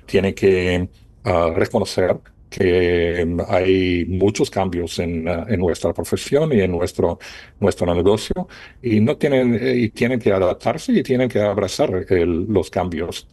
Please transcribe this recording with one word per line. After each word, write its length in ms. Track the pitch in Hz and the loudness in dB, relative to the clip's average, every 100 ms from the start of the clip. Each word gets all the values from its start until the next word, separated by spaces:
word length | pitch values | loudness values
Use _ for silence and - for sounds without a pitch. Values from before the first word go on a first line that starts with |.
| - | -2
tiene 260 | - 190 | 0 0
que, 560 | 190 98 92 92 90 90 - - - | 2 2 4 2 0 -2 -8 -20 -12
ah, 300 | - 87 85 85 | -2 2 2 0
reconocer 640 | 104 117 98 - 90 - - - - | 0 0 0 0 0 -2 -6 -20 -18
que, 720 | - 95 87 87 87 85 85 | -2 2 4 2 2 0 0
em, 160 | 85 85 82 | -2 -2 0
hay 580 | 98 92 95 92 87 85 | 0 4 2 2 0 -2
muchos 440 | 92 98 104 - | 0 0 0 -2
cambios 480 | - 92 87 85 - | -2 -2 -2 -6 -4
en, 280 | 85 85 82 | -4 -4 -4
ah, 180 | 85 90 | -4 -4
en 100 | 101 | -2
nuestra 340 | 90 80 - | 0 0 -2
profesión 580 | 85 85 98 - 139 156 | -4 -4 -6 -2 0 2
y 80 | 123 | 2
en 100 | 92 | 2
nuestro, 460 | 87 90 - 87 85 - - - - | 0 -4 -2 -2 -2 -10 -20 -20 -2
nuestro 360 | 98 - - 87 | -2 0 0 2
negocio, 520 | 98 107 - - 185 - - - | 2 2 -2 -6 -8 -12 -20 -10
y 160 | 123 107 | -2 2
no 160 | 110 147 | 2 0
tienen, 400 | 147 135 123 117 | 0 2 2 0
eh, 200 | 127 123 | 0 0
y 140 | 110 | -2
tienen 300 | - 120 127 | 0 -2 0
que 120 | 113 | 0
adaptarse 600 | 95 90 - 120 127 - | 2 2 0 -2 -4 0
y 100 | 226 | 0
tienen 280 | - 127 127 | 2 0 2
que 120 | - | 0
abrazar 640 | 104 101 95 - 143 92 - | 0 0 -2 0 0 0 0
el, 360 | 92 85 85 101 | 2 2 0 0
los 240 | 101 80 | 0 0
cambios. 580 | 98 90 80 85 - - | -2 -4 -4 -6 -10 -14